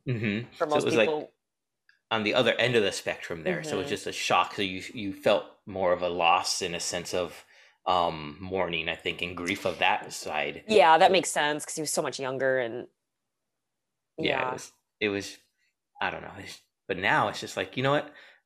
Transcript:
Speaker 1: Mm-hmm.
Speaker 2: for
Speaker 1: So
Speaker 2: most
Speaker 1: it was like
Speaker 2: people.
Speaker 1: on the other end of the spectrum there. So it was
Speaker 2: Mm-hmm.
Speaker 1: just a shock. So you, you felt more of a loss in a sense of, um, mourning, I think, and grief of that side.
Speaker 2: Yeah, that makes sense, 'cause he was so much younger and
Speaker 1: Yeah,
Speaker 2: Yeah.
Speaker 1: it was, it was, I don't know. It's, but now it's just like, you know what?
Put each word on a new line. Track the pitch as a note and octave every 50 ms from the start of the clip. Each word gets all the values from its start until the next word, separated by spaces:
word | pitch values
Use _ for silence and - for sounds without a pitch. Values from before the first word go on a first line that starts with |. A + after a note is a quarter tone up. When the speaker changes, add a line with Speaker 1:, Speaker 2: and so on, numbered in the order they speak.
| - C#3
Speaker 1:
Mm-hmm. | A#2+ G#2 A2+ G#2 G2+ A#2 A#2+ - -
Speaker 2:
for | - E3+
Speaker 1:
So | D3+ D3
Speaker 2:
most | D3
Speaker 1:
it | -
was | A#2+ A#2+
like | A2+ G#2+ D#3
Speaker 2:
people. | D3+ D3+ - - _ _ _ _ _ _ _ _ _ _ _ _ _ _ _ -
Speaker 1:
on | A2+ A2 G#2
the | G#2
other | - B2+ A#2 A2 -
end | - A2+ B2+ A#2+
of | A2+
the | G2+ F#2
spectrum | - - - F#2 E2 - - - F2 E2 D2+
there. | D#2 E2+ D#2+
So | - - G2+
it |
was | F#2+ F2+
Speaker 2:
Mm-hmm. | G2
Speaker 1:
just | G#2 - -
a | G2+
shock. | - - - - G#2+ F2+ F2 - -
So | -
you, | G2 F#2 F#2 F#2 - - -
you | A2 G2+ G2
felt | F#2+ - - A2+ G2+ - - - - _ -
more | G#2+ F#2+ F#2+ F#2+ F2
of | F2+ E2
a | F2+ F2
loss | F2 F2+ E2+ E2 F2 F2+ - - - -
in | G2 F2 E2+
a | E2
sense | - - F#2 F2 E2 -
of, | G2+ F2+ F2 D#2 - - - _ _ - - _ _ _ -
um, | F#2 F2+ F2 E2+ E2+ D#2+ D#2 D2+ D2 D2 F2
mourning, | F#2+ F#2 F#2+ F#2+ F2 E2+ E2+ D#2+ D#2+ E2+
I | E2
think, | - - F2+ E2 -
and | F2+ F2+ F2+
grief | F2 F2 F2 G2+ - -
of | F#2 E2 D#2
that | F2+ F#2+ G#2+ - - -
side. | - - - F2 - D2+ - D3 D3 - -
Speaker 2:
Yeah, | A3 G#3+ G3+ F3 D#3+ D#3+ E3
that | F#3+ F3
makes | F#3+ E3+ C#3+ -
sense, | - E3 D3 D3 D3+ D3 -
'cause | - -
he | D#3+
was | D3+ -
so | - F3
much | D#3 C3 - -
younger | C3+ C3 C3+ B2+ C3+ C3 C3 C3
and | A#2+ A2+ A#2 B2 - - _ _ _ _ _ _ _ _ _ _ _ _ _ _ _ _ _ _ _ _ _ _ _ _ _ D#3+
Speaker 1:
Yeah, | D#3+ - - B2
Speaker 2:
Yeah. | B2+ B2+
Speaker 1:
it |
was, | C3 - - - _ _ _ _ _ -
it | G#2+ G#2
was, | G2+ G2 G2 - - - _ _ _ _ _ _ _ _ _ _ _ -
I | G2+ F2+
don't | E2 D#2+
know. | D#2+ - - G2
It's, | G2+ - - - _ _ _ _ _ -
but | F#2+ F2
now | F#2+ A2+ D#3 C#3+ A2+ G2+
it's | - -
just | A2+ - -
like, | G2 F#2+ - -
you | B2+
know | C3 C#3
what? | C#3+ D3 - - - - - - - _ _